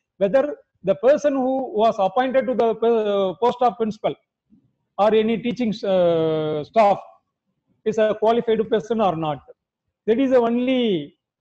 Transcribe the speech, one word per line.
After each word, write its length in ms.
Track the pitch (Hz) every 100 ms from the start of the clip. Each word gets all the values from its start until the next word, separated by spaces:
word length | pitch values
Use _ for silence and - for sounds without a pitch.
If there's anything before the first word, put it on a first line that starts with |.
| _ _
whether 380 | 196 269 294 - _ _
the 120 | 185 190
person 380 | 233 294 294
who 380 | 277 254 262 262
was 220 | 208 220 214
appointed 480 | 190 196 262 262 233
to 80 |
the, 160 | 220 233 220
uh, 580 | 226 233 214 202 190 170
post 160 | 240 247
of 160 | 247 202
principal 360 | 226 - 277 214 _ _ _ _ _ _ _ -
or 160 | 208
any 240 | 220 220 226
teaching, 360 | 240 - 233 196 202
uh, 800 | 190 175 165 160 156 156 151
staff 360 | 147 220 202 190 - - _ _ _ _ _ _ -
is 120 | 214
a 180 | 214 208
qualified 500 | 214 233 233 214 196
person 300 | 220 - 226
or 160 | 202 160
not. 240 | 156 143 - - _ _ _ _ -
That 140 | 233
is 120 | 269
the 80 | 254
only, 800 | 233 233 247 254 240 180 143 _ _ _